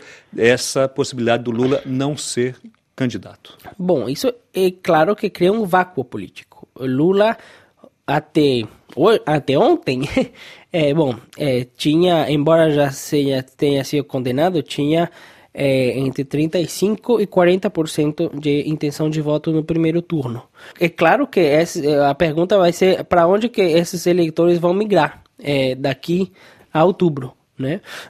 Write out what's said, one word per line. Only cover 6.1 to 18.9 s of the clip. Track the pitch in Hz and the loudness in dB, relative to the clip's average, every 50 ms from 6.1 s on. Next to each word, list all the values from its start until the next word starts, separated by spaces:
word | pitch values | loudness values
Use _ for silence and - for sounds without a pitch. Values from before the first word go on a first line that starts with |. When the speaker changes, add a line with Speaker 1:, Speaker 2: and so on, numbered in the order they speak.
| - 107 92 - - - - _ _ - - - - - | -10 -12 -12 -12 -16 -20 -20 _ _ -20 -20 -20 -12 -8
Speaker 2:
Lula, | 127 131 127 131 151 180 190 202 208 220 226 - - - - - _ _ _ _ - - _ _ _ | -6 -2 0 2 2 4 4 4 2 2 0 -4 -10 -20 -20 -20 _ _ _ _ -20 -20 _ _ _
até | - 139 151 - _ - 160 147 139 127 120 110 - - _ _ - - | -4 -2 -2 -4 _ 0 2 2 2 2 0 -4 -6 -12 _ _ -10 -2
ho-, | - 160 214 233 - - | 0 2 4 4 2 2
até | 147 151 143 - - 131 | 0 -2 0 0 2 2
ontem, | 151 220 277 359 - - 151 131 127 139 - - 262 - - - | 4 4 4 2 0 0 -4 -4 -4 -4 -2 -2 -2 -2 -2 -6
<laughs> | - - - - - - _ | -18 -20 -20 -20 -20 -12 _
é, | - 170 151 143 | -2 0 0 2
bom, | 143 165 156 131 120 113 - _ - - | 2 2 0 0 -2 -6 -10 _ -10 -6
é, | 147 143 127 123 131 - _ | -2 -2 -2 -2 -4 -6 _
tinha, | - - 151 151 165 180 180 170 160 135 120 | -4 -2 0 2 2 2 2 2 2 0 0
embora | 147 147 143 160 165 165 160 156 | 0 0 2 2 4 4 4 4
já | 147 147 143 139 | 2 2 0 -2
seja, | 135 - - - 156 147 143 139 135 131 131 - _ | -4 -8 -6 -2 -2 0 0 0 -2 -4 -4 -8 _
tenha | - 156 143 143 135 131 | -2 0 0 0 0 -2
sido | - - 147 131 | -2 -4 -4 -4
condenado, | - - 135 123 127 127 135 160 185 185 160 | -4 -6 -4 -4 -2 0 0 0 0 0 -2
tinha, | - - - - 143 147 160 165 175 165 - - - - - - _ _ - | -4 -4 -4 -4 -2 0 0 0 0 -2 -6 -14 -20 -20 -20 -20 _ _ -6
é, | - 139 139 135 131 127 123 110 127 | -2 0 0 2 2 0 0 -2 -2
entre | 135 131 131 - 135 | -4 -4 -4 -6 -6
trinta | - - 143 156 156 156 185 | -4 -2 -2 -2 -2 -2 -2
e | 165 | -4
cinco | - - - 185 202 220 - - - 240 208 | -4 -4 -2 -2 -2 -2 -2 -2 -2 0 0
e | 208 | 0
quarenta | - - 185 175 175 180 185 - 208 | 0 2 2 4 4 4 2 0 -2
por | - 170 156 156 | -2 -4 -4 -2
cento | - - 151 151 151 - 170 156 - | -2 -2 -2 -2 -2 -4 -6 -6 -6
de | 143 147 147 143 147 139 151 | -4 -2 -2 -2 -2 -2 -4
intenção | 156 147 156 147 | -4 -4 -4 -4